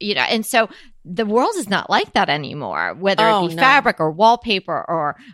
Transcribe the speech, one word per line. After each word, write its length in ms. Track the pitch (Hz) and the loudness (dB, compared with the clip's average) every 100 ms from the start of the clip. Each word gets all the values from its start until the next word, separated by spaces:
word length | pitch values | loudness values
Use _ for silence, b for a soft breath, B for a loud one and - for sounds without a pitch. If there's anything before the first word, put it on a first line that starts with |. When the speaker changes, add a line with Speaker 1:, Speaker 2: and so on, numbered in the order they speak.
Speaker 1:
you 140 | 208 | -4
know, 80 | 196 | -2
and 220 | 127 226 | 0 -2
so 240 | 214 240 220 B B - | 0 0 0 B B -20
the 220 | - 175 | -10 -6
world 300 | 214 220 311 403 | 0 0 0 -2
is 120 | 196 | -2
not 200 | 190 - | -4 0
like 240 | 208 415 | -2 0
that 160 | 226 196 | 0 0
anymore, 680 | 147 139 147 113 78 87 95 | -2 -4 -10 -6 -4 -4 -4
whether 280 | 190 196 220 | -2 2 4
Speaker 2:
Oh, 200 | 214 175 | 2 0
Speaker 1:
it 20 | |
be 40 | |
Speaker 2:
no. 80 | 165 | 0
Speaker 1:
fabric 380 | 254 277 240 - | 2 4 2 0
or 100 | 156 | -2
wallpaper 720 | 160 220 240 233 196 185 156 - | 2 4 4 0 -4 -2 -6 -4
or, 300 | 165 147 B B | -4 -4 B B